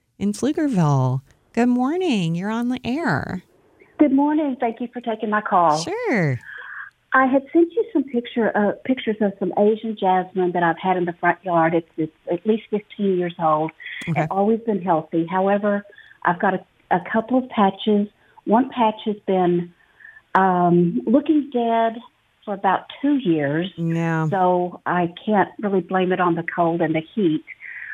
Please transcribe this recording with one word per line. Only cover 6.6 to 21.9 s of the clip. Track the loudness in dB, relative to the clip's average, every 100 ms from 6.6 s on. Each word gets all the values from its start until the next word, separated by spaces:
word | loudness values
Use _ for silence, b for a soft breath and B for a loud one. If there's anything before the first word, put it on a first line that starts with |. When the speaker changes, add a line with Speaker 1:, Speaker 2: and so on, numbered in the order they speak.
| B B B _ _
Speaker 2:
I | 0 2
had | 2 2
sent | 2 2
you | 0 -2
some | -2
picture, | -2 -4 -4 -2 0 2
uh, | 0 -2
pictures | -4 -2 -2 -2
of | -2 -2
some | -4 2
Asian | 2 2 -4 -2
jasmine | 0 2 0 -2 -2
that | 2
I've | 0 0
had | -2 0
in |
the | -2
front | -2 -2 -2
yard. | 0 2 2
It's, | 0 -2 -6
it's | -8 -8 -6
at | -4
least | -2 -2 -2
fifteen | -6 -6 -4 -2 0
years | -2 -2
old | 0 2 0 -6 B B B
Speaker 1:
Okay. | -2
Speaker 2:
and | 0
always | 0 2 0 0
been | -2
healthy. | 0 0 0 -2 -2
However, | 0 2 2 0 -2 -4 B B B
I've | -2 0
got | 0
a, | 0 -6 _ _
a | -2 0
couple | -4 0 0
of | 0
patches. | 2 2 2 0 2 0 b b b 0
One | 2 2
patch | 0 0 0 -6
has | -6 -2
been, | 2 2 2 -2 B B B B B _
um, | 0 2 4 4 4 4 0 0
looking | 0 2 0 0
dead | -2 0 0 0